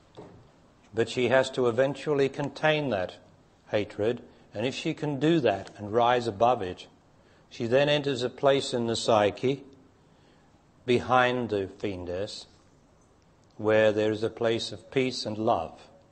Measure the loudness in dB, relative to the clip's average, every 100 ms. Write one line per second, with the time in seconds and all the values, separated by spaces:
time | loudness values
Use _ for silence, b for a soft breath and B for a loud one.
0 | _ -20 -20 -20 -20 _ _ _ _ -4
1 | -2 0 2 4 2 0 0 2 0 -2
2 | -4 0 0 -2 -8 -2 0 0 0 -2
3 | -4 -10 -20 _ _ _ -6 -4 -4 -2
4 | -2 -2 B B B -6 -4 -4 -6 -4
5 | -4 0 2 4 2 0 -4 -12 -4 2
6 | 2 2 0 2 2 2 -2 -8 -16 _
7 | _ b b b b -8 0 2 4 2
8 | 0 -2 -4 0 2 2 0 -2 -2 0
9 | 4 4 4 2 -2 -2 -8 -20 _ b
10 | b b b b b b _ _ 0 0
11 | 4 4 4 0 -2 -4 -4 -6 -8 -6
12 | -6 -6 -6 -10 -16 _ _ _ _ _
13 | _ _ _ _ _ -4 2 4 4 4
14 | 0 0 -4 -2 -2 -2 -4 -10 -6 -2
15 | -2 -2 -6 -4 0 0 -2 -12 -20 -20
16 | _